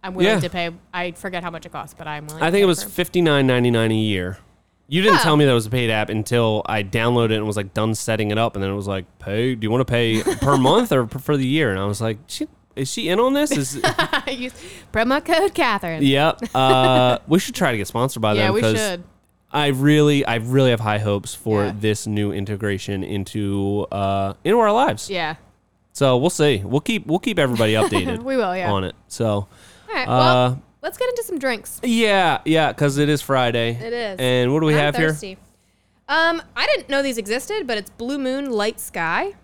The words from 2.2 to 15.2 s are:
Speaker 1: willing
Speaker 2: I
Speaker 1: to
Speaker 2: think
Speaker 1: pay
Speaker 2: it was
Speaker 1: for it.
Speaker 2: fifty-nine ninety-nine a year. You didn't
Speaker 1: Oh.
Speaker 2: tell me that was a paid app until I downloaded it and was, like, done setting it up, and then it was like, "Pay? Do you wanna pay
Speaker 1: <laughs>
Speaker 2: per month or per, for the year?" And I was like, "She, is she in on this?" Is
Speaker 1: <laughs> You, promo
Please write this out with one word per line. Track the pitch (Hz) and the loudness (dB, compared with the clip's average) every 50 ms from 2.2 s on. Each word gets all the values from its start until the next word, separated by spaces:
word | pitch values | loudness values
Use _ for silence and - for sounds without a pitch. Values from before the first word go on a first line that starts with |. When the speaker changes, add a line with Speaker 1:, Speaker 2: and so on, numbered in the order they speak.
| 151 151 | -12 -12
Speaker 1:
willing | 156 160 160 | -8 -4 -2
Speaker 2:
I | 160 | 0
Speaker 1:
to | |
Speaker 2:
think | 170 202 | 2 4
Speaker 1:
pay | 202 | 4
Speaker 2:
it | |
was | 185 175 - - | 4 2 0 -2
Speaker 1:
for | - | -10
it. | |
Speaker 2:
fifty-nine | - - 180 175 - 175 175 160 147 143 135 131 | -4 -4 -4 -2 0 2 4 4 4 4 4 4
ninety-nine | 127 123 123 123 120 113 113 113 | 4 4 4 4 2 2 2 2
a | 110 | 2
year. | 110 110 107 104 92 90 90 95 - - _ _ _ _ _ _ _ _ _ | 0 0 0 0 -2 -4 -6 -8 -10 -14 _ _ _ _ _ _ _ _ _
You | 139 170 | -2 2
didn't | 190 220 - 285 | 4 4 4 4
Speaker 1:
Oh. | 240 | 4
Speaker 2:
tell | 180 151 147 | 4 4 4
me | 147 | 4
that | 139 127 | 4 4
was | 117 110 | 2 0
a | 107 | 0
paid | 113 127 123 113 | -2 -2 0 0
app | 110 107 107 - | 0 0 -2 -2
until | 104 110 107 - 120 120 117 113 107 107 - | -4 -4 -4 0 0 0 2 2 0 -2 -2
I | - - 107 104 | -2 -4 -4 -4
downloaded | 95 95 120 113 120 123 120 117 110 | -2 -2 0 0 2 2 2 2 2
it | 110 110 | 0 0
and | 104 107 | -2 -4
was, | 101 | -4
like, | 107 101 101 - | -4 -6 -6 -4
done | - 107 110 110 | -2 -2 -2 -2
setting | 107 - - 113 110 110 104 | -2 -2 -4 -2 -2 0 -2
it | 104 110 | 0 0
up, | 117 117 - 101 | 0 -2 -2 -4
and | |
then | 98 98 | -4 -4
it | 98 | -4
was | 101 98 | -4 -4
like, | 101 98 95 90 - _ _ | -4 -6 -6 -6 -10 _ _
"Pay? | - - 98 110 117 131 127 | -10 -6 -4 -2 -2 -2 -2
Do | 117 107 | -2 -2
you | 107 | -2
wanna | 110 123 131 | 0 0 0
pay | - 123 117 120 113 110 110 | 0 0 0 2 2 0 0
Speaker 1:
<laughs> | 104 - 381 - | 0 -2 -2 0
Speaker 2:
per | - 131 143 139 | 2 2 2 4
month | 127 131 160 220 247 226 | 4 4 4 4 2 2
or | 151 131 123 | 2 0 0
per, | 113 - 135 | 0 -4 -10
for | - - 151 143 | -4 -2 -2 0
the | 135 127 | 0 0
year?" | 135 156 156 117 | 0 0 2 0
And | 98 95 | 0 0
I | 98 | -2
was | 101 104 98 | -2 -4 -2
like, | 113 113 110 101 - _ | -2 -4 -4 -6 -10 _
"She, | - - 311 - _ _ _ _ _ | -10 -10 -10 -10 _ _ _ _ _
is | - 135 135 | -8 -8 -6
she | - - 226 165 | -6 -6 -2 -2
in | 175 202 | 0 2
on | 240 262 269 | 2 2 2
this?" | 285 294 294 | 2 0 0
Is | - 147 139 127 135 | 0 -2 -2 -4 -6
Speaker 1:
<laughs> | 143 - 330 311 - 320 - - 285 - - | -4 -2 -2 0 0 -2 -2 -2 -4 -4 -6
You, | 269 254 247 247 - - - 359 - - - - | -8 -8 -8 -10 -12 -14 -20 -18 -20 -20 -20 -8
promo | - 220 226 240 262 294 | -2 -2 0 2 0 0